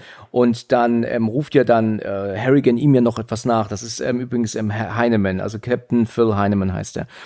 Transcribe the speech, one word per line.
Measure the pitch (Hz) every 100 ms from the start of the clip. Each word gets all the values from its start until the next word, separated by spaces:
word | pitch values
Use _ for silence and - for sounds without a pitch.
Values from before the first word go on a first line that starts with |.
| - - -
Und | 123 123 117 -
dann, | 123 117 117
ähm, | 117 120 113
ruft | 120 151 143
ja |
dann, | 123 117 110 107
äh, | - 98 98 98
Harrigan | 120 139 127 120
ihm | 147
ja | 131
noch | 120 117
etwas | 113 110
nach. | 127 113 104
Das | 101
ist, | 117 110
ähm, | 131 123
übrigens, | 123 120 113
ähm, | 117 110
He-, | 107 104
Heinemann, | 110 120 113 95 95
also | 95 110
Captain | - 120 - 120 113
Phil | - 113 101
Heinemann | 101 101 95
heißt | 92 104 -
er. | - -